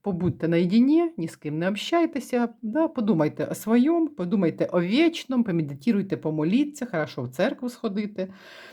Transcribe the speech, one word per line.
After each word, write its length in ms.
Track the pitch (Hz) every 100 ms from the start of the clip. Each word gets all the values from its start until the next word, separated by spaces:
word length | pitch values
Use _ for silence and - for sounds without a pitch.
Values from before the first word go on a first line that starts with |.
Побудьте 460 | 202 175 175 - 165
наєдині, 640 | 170 180 226 262 311 339 330
ні 100 | 160
з 80 | -
ким 240 | 151 156
не 100 | 180
общайтеся, 800 | 202 - 339 330 285 226 247 233 -
да, 260 | 214 294 320
подумайте 580 | 285 214 170 151 151 147
о 100 | 165
своєму, 520 | 208 240 269 339 320
подумайте 580 | - 180 208 165 - -
о 160 | 180
вічному, 640 | 175 247 339 330 - 254
помедитуйте, 720 | 220 170 147 139 - 208 190 160
помоліться, 680 | 160 156 156 233 294 - 240
хорошо 380 | 165 147 -
в 60 | 123
церкву 400 | - 214 285 247
сходити. 640 | - 220 196 208 208 190 - - - -